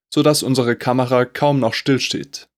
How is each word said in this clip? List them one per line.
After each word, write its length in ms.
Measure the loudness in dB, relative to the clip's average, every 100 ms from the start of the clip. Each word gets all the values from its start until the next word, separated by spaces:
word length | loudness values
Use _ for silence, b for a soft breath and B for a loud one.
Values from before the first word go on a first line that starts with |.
| _
so 100 | 0
dass 200 | 2 2
unsere 340 | 0 0 2 0
Kamera 480 | 0 0 2 0
kaum 340 | 0 0 0 2
noch 140 | 0
stillsteht. 760 | -2 0 0 0 -8 -10 -16 -20